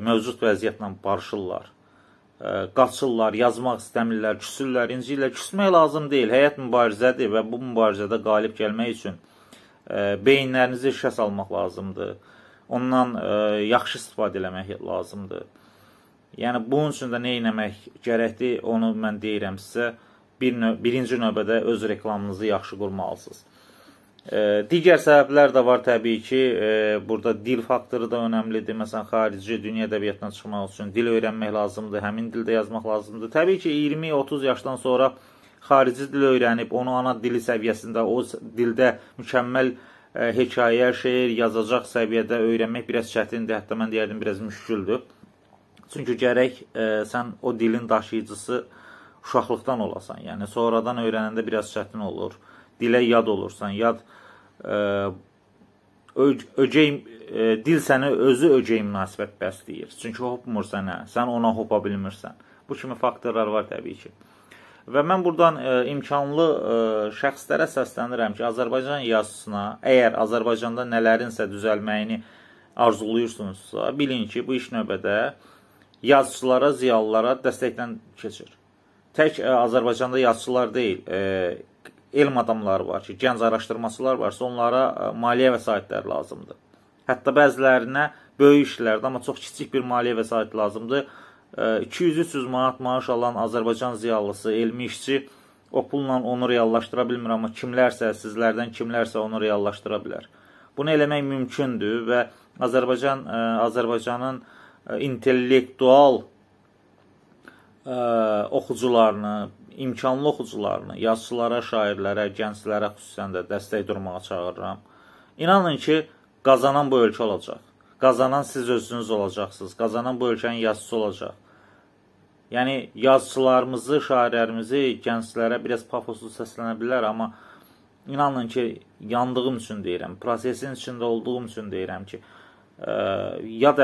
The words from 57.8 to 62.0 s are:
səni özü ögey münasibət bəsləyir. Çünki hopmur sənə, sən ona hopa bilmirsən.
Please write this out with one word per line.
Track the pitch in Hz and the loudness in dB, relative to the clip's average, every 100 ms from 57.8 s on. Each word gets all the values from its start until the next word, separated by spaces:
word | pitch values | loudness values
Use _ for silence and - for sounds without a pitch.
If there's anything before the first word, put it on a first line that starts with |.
səni | - 131 139 | 4 2 2
özü | 123 131 123 160 131 | 2 4 6 6 6
ögey | 110 113 | 4 0
münasibət | 104 101 95 - 104 - | 0 -4 -4 -6 -10 -6
bəsləyir. | 92 95 - 78 - | -8 -6 -12 -14 -16
Çünki | - 117 113 | -14 -12 -8
hopmur | 123 123 123 110 | -6 -6 -6 -6
sənə, | 98 101 95 87 - | -4 -6 -6 -8 -6
sən | - 123 | -2 -2
ona | 120 117 | 0 0
hopa | 113 110 107 | 0 0 0
bilmirsən. | 98 101 | 0 -4